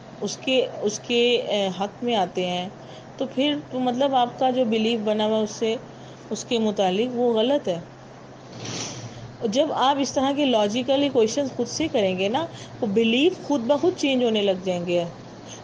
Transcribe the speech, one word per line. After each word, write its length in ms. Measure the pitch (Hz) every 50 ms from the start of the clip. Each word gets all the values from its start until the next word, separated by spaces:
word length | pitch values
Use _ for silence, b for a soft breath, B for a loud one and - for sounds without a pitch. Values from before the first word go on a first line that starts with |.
| - - - - -
उसके, 380 | 190 - - - 262 262 247 - - - -
उसके, 560 | - 214 - - - - 240 240 240 247 240
अ, 340 | 220 - - 202 208 196 190 180
हक 220 | 180 208 208 - - 247
में 120 | 240 233
आते 300 | 208 180 180 - 185 180
हैं, 260 | 180 180 180 180 196 - B B B B B B B - -
तो 60 | 277
फिर 300 | - - 254 277 294 285 294 - -
तो 80 | 254 254
मतलब 360 | 254 247 240 247 285 277 269
आपका 360 | 247 240 240 - - 262 262
जो 140 | 247 254 254
belief 360 | 214 226 220 220 226 240 220
बना 240 | 208 214 214 214 214
हुआ 120 | 214 220
उससे, 400 | 220 214 208 - - 226 220 226 262 - - B B B B B B - -
उसके 280 | 220 - - - 247 226
मुतालिक 500 | 220 214 202 214 196 180 185 208 240 254
वो 220 | 247 233 247 240 226
गलत 340 | 220 226 254 285 285 -
है। 160 | 202 170 170 170 - - - - - - - - - - - - - B 117 113 B B B B B B B B B B B B B - -
और 60 | 247
जब 240 | 220 196 269 320 285
आप 260 | - 170 247 269 285
इस 160 | 277 277 - -
तरह 180 | 285 262 277 285
के 120 | 285 294
लॉजिकली 640 | 262 240 214 208 208 214 254 240 262 269 277 285 277
questions 420 | 262 247 220 220 - 285 285 254
खुद 160 | - - 240
से 200 | 240 - - 311
करेंगे 420 | 320 - 233 196 185 185 180 190 202
ना, 180 | 233 302 330 330 B B B B B -
तो 60 | 254
belief 480 | 208 196 226 226 226 233 262 294 359 370 - -
खुद 140 | - 285 269
ब 180 | 226 247 294 277
खुद 140 | 320 370 359
change 300 | - - 277 262 247 247
होने 180 | 233 220 208
लग 220 | 202 196 185 185 185
जाएंगे, 400 | 185 180 175 175 180 175 175 170 170 - - - - - - B B B B